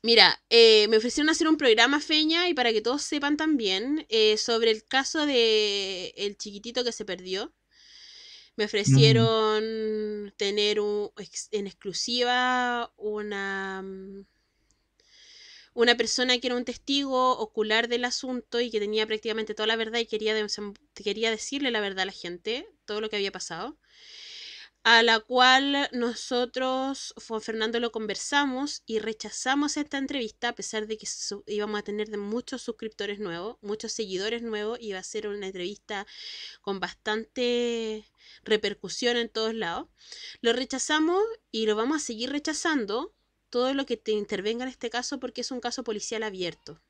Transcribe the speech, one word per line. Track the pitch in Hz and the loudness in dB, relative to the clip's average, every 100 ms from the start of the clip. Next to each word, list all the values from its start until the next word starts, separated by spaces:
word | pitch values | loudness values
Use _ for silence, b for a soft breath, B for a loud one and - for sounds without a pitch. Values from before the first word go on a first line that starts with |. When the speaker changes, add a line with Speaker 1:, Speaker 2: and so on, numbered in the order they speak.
Speaker 1:
mira, | 226 226 180 - _ | 6 8 8 6 _
eh, | 233 226 220 208 | 10 10 10 8
me | 220 | 4
ofrecieron | 240 269 302 | 2 2 2
hacer | 320 320 | 4 4
un | 311 | 4
programa, | 277 220 240 285 | 4 6 6 4
Feña, | 294 311 311 330 359 | 2 2 2 2 0
y | |
para | 320 240 | 2 2
que | 220 | 2
todos | 220 285 | 0 -2
sepan | - 302 285 294 | -2 -2 0 0
también, | 311 294 208 190 240 302 - | 2 2 2 -2 -2 -4 0
eh, | 220 214 214 | 4 4 4
sobre | 226 233 226 | 2 2 4
el | 220 _ | 2 _
caso | 269 269 - 294 | -2 -2 -2 2
de | 262 226 214 214 202 190 185 180 - | 4 4 4 2 -2 -4 -6 -10 -6
el | 202 202 | -8 -6
chiquitito | 214 202 220 240 | -12 -12 -8 -4
que | 247 | -4
se | 233 | -4
perdió. | 214 208 185 185 220 _ _ B B B B B B B B - | -8 -8 -6 -6 -6 _ _ B B B B B B B B -4
Me | |
Speaker 2:
Mm. | 208 | -2
Speaker 1:
ofrecieron | 214 208 - 220 226 226 220 220 214 220 220 220 214 214 208 202 _ | 0 6 8 10 8 6 4 4 2 0 -2 -2 -2 -4 -6 -10 _
tener | 202 208 208 208 | -2 2 2 2
un, | 208 208 202 - | 0 -2 -4 -8
ex-, | 185 - - | -14 -12 -6
en | 214 202 | -6 -6
exclusiva | - 202 175 - 247 247 247 254 254 247 240 233 _ | -8 -8 -6 -4 0 2 2 2 2 0 -2 -6 _
una, | 214 214 208 202 196 196 190 190 | -6 -4 -4 -6 -4 -4 -6 -8
mm, | 190 190 190 196 196 _ _ _ _ _ _ _ B B B B B B B | -10 -12 -14 -16 -18 _ _ _ _ _ _ _ B B B B B B B
una | - 240 240 | 2 4 4
persona | 226 - 277 247 | 2 0 2 2
que | 247 | 0
era | 247 | -2
un | |
testigo | 254 240 - 277 277 254 254 254 | -4 -8 -2 -2 0 2 2 0
ocular | 214 - 214 220 233 | -2 -4 0 0 2
del | 240 | 0
asunto | 247 247 254 247 - 233 | -2 -4 -6 -6 -4 -2
y | 247 | 0
que | 220 | -2
tenía | 208 214 220 | -2 0 0
prácticamente | 214 220 220 214 | -2 -2 -4 -4
toda | 214 214 | -2 0
la | 226 | 0
verdad | 220 233 | 0 -2
y | 240 | -2
quería | 214 214 220 | -2 0 0
desem-, | 208 - 208 202 _ | -2 -4 -8 -12 _
quería | - 202 202 226 | -8 -6 -2 -2
decirle | 220 - 277 269 | -2 -4 -4 -2
la | 226 | -2
verdad | 202 190 | -2 -4
a | 185 | -6
la | |
gente, | - 175 175 - 240 415 _ | -6 -12 -10 -6 -8 -8 _
todo | - 208 | -10 -6
lo | 220 | -4
que | 214 | -4
había | 196 | -4
pasado. | 190 - 165 226 302 B B B B B B B B B _ | -6 -10 -8 -8 -10 B B B B B B B B B _
A | 226 233 | 6 6
la | 233 226 | 8 4
cual | - 247 254 262 277 285 285 | 2 6 8 8 4 0 -2
nosotros, | 247 240 226 - 247 247 254 262 262 269 269 - - - | -2 -2 -4 -4 -2 -2 -2 -2 -2 -2 -6 -10 -14 -8
con | 220 | -8
Fernando, | 214 220 220 233 | -6 -4 -2 -2
lo | 240 | -4
conversamos | 226 214 196 - 285 285 254 285 - - | -6 -6 -6 0 0 2 -2 -6 -8 -6
y | 220 | -4
rechazamos | 214 220 262 - 254 277 294 302 | -4 -8 -10 -6 0 0 0 -2
esta | 285 277 | -4 -4
entrevista, | 269 277 226 - 240 | -4 -4 -6 -6 -6
a | |
pesar | 240 196 220 214 | -6 -6 -6 -6
de | 220 | -8
que | - | -10
su-, | - - 202 - | -10 -8 -10 -8
íbamos | 208 214 208 | -6 -4 -4
a | |
tener | 208 208 214 | -4 -6 -4
de | 208 | -6
muchos | 202 226 - 247 | -4 -6 -6 -10
suscriptores | - 220 220 - 202 202 | -8 -8 -10 -8 -8 -6
nuevos, | 208 170 196 - | -6 -6 -8 -10
muchos | 208 214 220 | -8 -8 -6
seguidores | - 208 185 202 233 | -6 -4 -4 -2 -4
nuevos, | 233 214 208 247 | -4 -4 -4 -6
iba | 214 190 | -8 -10
a | |
ser | 185 214 208 | -8 -8 -6
una | 202 190 | -6 -8
entrevista | 190 175 202 - 202 208 B B B B B | -6 -8 -8 -10 -10 -10 B B B B B
con | - 196 | -6 -4
bastante | 185 - - 214 220 - 240 240 240 233 220 214 - B B B | -6 -6 -4 -4 -4 -2 0 2 0 -2 -4 -6 -10 B B B
repercusión | - 214 202 202 190 - 240 240 | 0 0 0 -4 -10 -2 0 0
en | 226 | -2
todos | - 220 | -2 -2
lados. | 226 175 170 - B B B B B | -2 -4 -4 -8 B B B B B
Lo | 233 | 2
rechazamos | 233 262 262 - 311 311 359 440 453 _ | 2 0 -4 0 2 4 4 2 -2 _
y | 220 220 | -2 0
lo | 214 | 2
vamos | 233 302 | 2 0
a | 294 | -2
seguir | 220 247 | -6 -4
rechazando, | 285 302 302 349 302 202 220 349 _ _ _ _ | -4 -4 -2 0 0 0 -4 -4 _ _ _ _
todo | 240 254 | 0 0
lo | 277 | 0
que | 269 233 | -2 -4
te | - | -2
intervenga | 214 208 196 202 233 | -2 -2 -4 -2 -4
en | 254 | -6
este | 254 240 | -8 -6
caso, | 233 247 277 | -6 -6 -6
porque | 247 - | -8 -8
es | 240 | -8
un | 254 | -6
caso | 240 247 | -6 -6
policial | 240 214 - 220 | -6 -6 -6 -6
abierto. | 220 190 180 160 - 156 _ | -6 -4 -6 -6 -18 -20 _